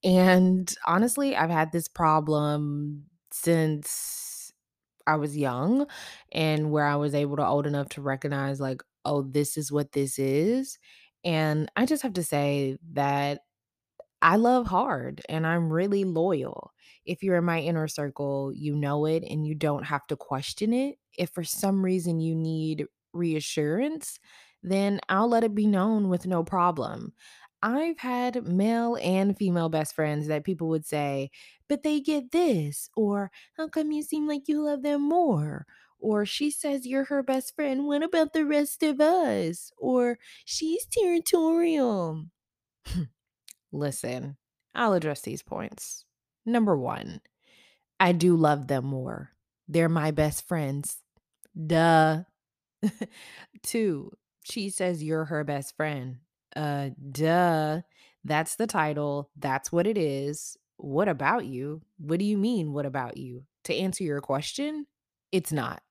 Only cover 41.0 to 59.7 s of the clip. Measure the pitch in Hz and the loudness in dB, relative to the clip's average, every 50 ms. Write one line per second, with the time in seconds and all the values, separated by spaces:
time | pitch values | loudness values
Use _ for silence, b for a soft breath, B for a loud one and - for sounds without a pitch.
41 | 427 359 349 339 330 - - 349 320 320 330 330 339 339 320 302 262 240 214 196 | 2 4 2 2 2 2 2 4 4 4 4 4 2 2 2 2 2 0 0 0
42 | 175 160 160 160 156 165 _ _ _ _ _ _ _ _ _ _ _ - - 180 | -2 -4 -4 -8 -10 -12 _ _ _ _ _ _ _ _ _ _ _ -6 -4 -4
43 | 160 127 _ _ _ _ _ _ _ - - _ _ _ - 143 147 143 135 - | -4 -4 _ _ _ _ _ _ _ -20 -20 _ _ _ -8 -6 -4 -4 -6 -6
44 | - 120 123 127 123 139 139 _ _ _ _ _ _ _ _ - 240 220 196 180 | -6 -6 -6 -6 -8 -10 -12 _ _ _ _ _ _ _ _ -2 0 2 2 2
45 | 160 151 147 - - - 120 147 - - - - - - - - - - - - | 0 -2 -6 -6 -8 -10 -10 -10 -10 -10 -10 -8 -8 -10 -12 -14 -14 -14 -14 -16
46 | _ _ _ _ _ _ _ _ _ 220 233 240 226 208 180 143 127 120 - - | _ _ _ _ _ _ _ _ _ -2 0 2 4 4 2 2 0 -4 -6 -6
47 | - - 87 - _ _ _ b b b b b b b b b b b _ _ | -8 -10 -12 -14 _ _ _ b b b b b b b b b b b _ _
48 | 190 175 180 170 160 180 175 165 160 151 147 143 139 135 143 131 127 139 139 131 | 4 4 6 6 6 6 6 6 6 4 4 2 0 -2 -2 -2 0 -2 -4 -6
49 | 127 127 117 - 139 - _ _ _ _ _ _ _ - 151 165 165 165 165 165 | -6 -8 -10 -10 -12 -16 _ _ _ _ _ _ _ -2 2 4 4 4 4 2
50 | 151 156 151 147 151 151 147 - - - 180 165 151 135 135 143 143 - - - | 2 0 2 2 2 0 0 -4 -6 -4 -2 -2 -2 -2 -4 -4 -6 -8 -10 -12
51 | _ _ _ _ _ _ _ _ - _ _ 170 160 151 165 160 165 165 165 160 | _ _ _ _ _ _ _ _ -20 _ _ -10 -2 2 4 4 6 8 8 8
52 | 156 156 160 160 180 _ _ _ _ _ _ _ _ _ _ _ - 214 - - | 6 6 4 0 -4 _ _ _ _ _ _ _ _ _ _ _ -4 -4 -2 -2
53 | 220 - _ - - - - - - _ _ - _ - - 233 220 202 165 139 | -12 -12 _ -20 -20 -20 -20 -20 -20 _ _ -12 _ -4 -2 0 0 0 0 -2
54 | - 196 - _ _ _ _ _ _ - - 240 202 202 185 - 185 180 180 160 | -6 -12 -16 _ _ _ _ _ _ -12 -8 -6 -6 -6 -4 -2 -2 0 0 -2
55 | 151 151 160 160 160 151 160 151 151 143 147 139 139 - - _ 156 151 147 139 | -2 -2 -2 -2 -2 -2 -4 -4 -4 -2 -4 -6 -6 -8 -6 _ -4 -4 -4 -6
56 | 123 127 127 127 _ _ _ _ _ _ - - 151 147 143 143 139 135 - - | -6 -8 -12 -14 _ _ _ _ _ _ -8 -6 -4 -2 -2 -2 -4 -6 -8 -10
57 | 135 139 135 143 156 160 165 175 180 175 165 156 156 151 151 165 175 b b b | -14 -12 -4 0 2 4 4 6 6 4 4 2 2 0 -2 -4 -6 b b b
58 | b b b b _ - 202 156 160 - - - 220 233 - - 160 151 151 147 | b b b b _ -2 0 0 0 -2 -4 -4 -4 -2 0 0 0 0 0 -2
59 | 147 147 143 143 143 _ _ 147 - 143 131 139 - - | -2 -2 -2 -4 -6 _ _ -8 -4 -2 -2 -2 -4 -2